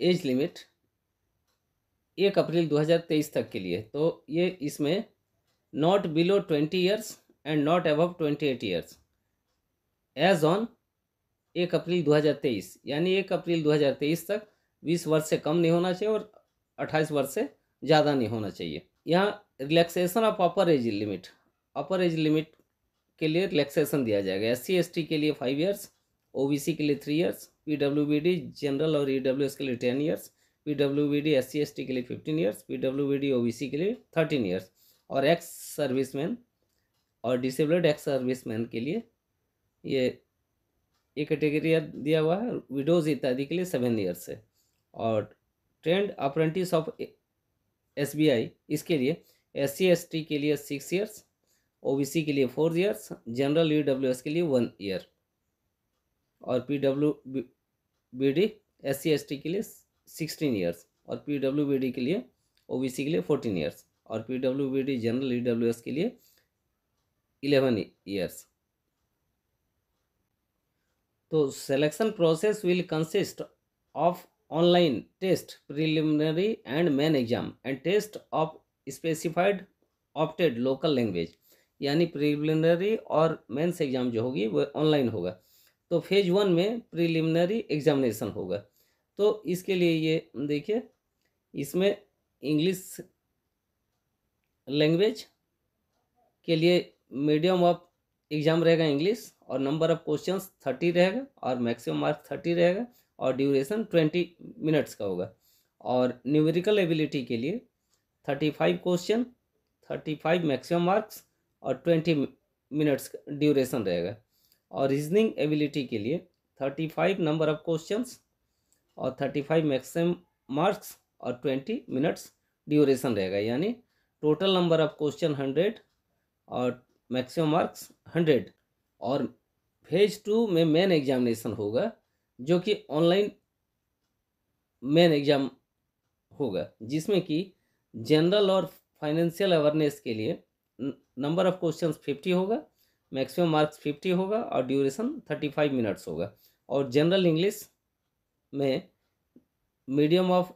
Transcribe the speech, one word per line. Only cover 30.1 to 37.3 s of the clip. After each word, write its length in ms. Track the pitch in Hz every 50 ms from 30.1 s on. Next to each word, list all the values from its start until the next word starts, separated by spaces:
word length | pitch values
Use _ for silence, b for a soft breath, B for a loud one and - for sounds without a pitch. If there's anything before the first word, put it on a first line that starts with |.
| 185 208 - - _ _ _ _ _ _ -
पीडब्ल्यूबीडी 640 | 151 147 139 143 139 139 147 147 143 143 147 143 156 147
एससी 260 | 131 123 - - 147
एसटी 260 | 147 - - - 135
के 80 | 127 131
लिए 100 | 127 123
फ़िफ़्टीन 360 | - 117 110 - 156 156 156
ईयर्स, 220 | 175 202 208 -
पीडब्ल्यूबीडी 680 | - - 131 127 131 131 131 139 143 139 139 135 143 139
ओबीसी 380 | 135 123 120 117 113 - 139 127
के 80 | 143
लिए 160 | 143 180 208 247 - - _ -
थर्टीन 280 | 170 160 151 151 135 110
ईयर्स 260 | 92 90 92 92 - _ b b b b b b b
और 160 | - 135 135
एक्स 240 | 147 170 170 - - - - - - -
सर्विसमैन 600 | - 147 131 127 135 135 131 - 139 147 196 247 - _ _ _ _ _ _ _ _ _ _ _ _ _ _ _ _ -
और 140 | 120